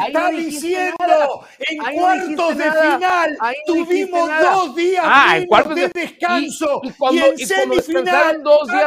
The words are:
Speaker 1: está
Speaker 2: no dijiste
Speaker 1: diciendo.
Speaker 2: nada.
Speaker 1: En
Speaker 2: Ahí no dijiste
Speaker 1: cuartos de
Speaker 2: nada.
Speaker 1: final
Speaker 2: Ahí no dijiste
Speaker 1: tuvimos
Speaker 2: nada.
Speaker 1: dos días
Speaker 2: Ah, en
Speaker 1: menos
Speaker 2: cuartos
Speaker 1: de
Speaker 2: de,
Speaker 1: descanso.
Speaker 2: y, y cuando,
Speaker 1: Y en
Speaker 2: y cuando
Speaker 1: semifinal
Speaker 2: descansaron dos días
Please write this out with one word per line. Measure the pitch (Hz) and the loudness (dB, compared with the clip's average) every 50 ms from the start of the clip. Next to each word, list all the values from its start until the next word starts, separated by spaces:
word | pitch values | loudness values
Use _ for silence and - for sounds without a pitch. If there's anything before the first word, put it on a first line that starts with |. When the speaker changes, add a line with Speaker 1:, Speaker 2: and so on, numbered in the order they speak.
| 196 | -4
Speaker 1:
está | 254 285 320 | -2 -2 -2
Speaker 2:
no | 349 359 320 | -2 0 -2
dijiste | 330 330 311 294 294 302 | -4 -6 -8 -8 -8 -6
Speaker 1:
diciendo. | 339 370 370 370 359 339 339 | -4 -4 -2 -4 -4 -4 -4
Speaker 2:
nada. | 359 339 320 311 294 262 220 - - - - - | 0 2 2 2 2 0 -4 -8 -12 -20 -16 -10
Speaker 1:
En | 269 302 320 302 233 | -8 -8 -8 -6 -6
Speaker 2:
Ahí | 254 285 | -6 -2
no | 339 359 370 370 | 0 0 0 0
dijiste | 370 370 302 311 | 0 -2 -6 -4
Speaker 1:
cuartos | 359 339 330 254 | -2 -2 -2 -2
de | 294 330 | -2 -2
Speaker 2:
nada. | 302 311 311 320 302 285 | -2 0 2 2 2 0
Speaker 1:
final | 349 370 370 359 349 330 311 294 220 | 0 0 0 0 0 0 -2 -4 -4
Speaker 2:
Ahí | 220 233 262 294 302 | -4 -6 -6 -6 -4
no | 311 330 | -2 -2
dijiste | 330 330 339 359 392 392 | -2 0 0 0 -2 0
Speaker 1:
tuvimos | 359 349 339 330 311 | 0 0 0 0 0
Speaker 2:
nada. | 311 320 330 359 | 2 2 2 4
Speaker 1:
dos | 370 381 359 285 240 | 4 2 0 -2 -2
días | 339 339 359 381 359 330 | -2 -2 0 0 0 2
Speaker 2:
Ah, | 302 262 277 262 | 4 4 6 6
en | 208 165 | 4 4
Speaker 1:
menos | 160 180 | 2 2
Speaker 2:
cuartos | 175 208 - - - 311 | 2 4 2 4 2 -2
Speaker 1:
de | 349 | -2
Speaker 2:
de, | 359 - - | -2 -2 -4
Speaker 1:
descanso. | 349 320 - - - 349 349 349 349 - 294 - - 320 294 277 - - | -6 -8 -8 -8 -6 -2 -2 0 -2 -2 -4 -6 -6 -4 -4 -4 -4 -6
Speaker 2:
y, | |
y | 247 - | -10 -6
cuando, | - 277 262 320 339 | -2 0 2 2 4
Speaker 1:
Y | 320 277 | 4 4
en | 320 | 2
Speaker 2:
y | - 254 | 2 -4
cuando | - 381 381 370 254 - | -2 0 0 0 2 0
Speaker 1:
semifinal | 349 320 302 330 - 359 | -2 0 0 -2 -2 0
Speaker 2:
descansaron | 359 359 294 302 320 311 311 277 | 2 2 2 2 2 0 -2 2
dos | 294 294 302 294 | 4 4 4 4
días | 302 349 392 302 | 0 0 2 2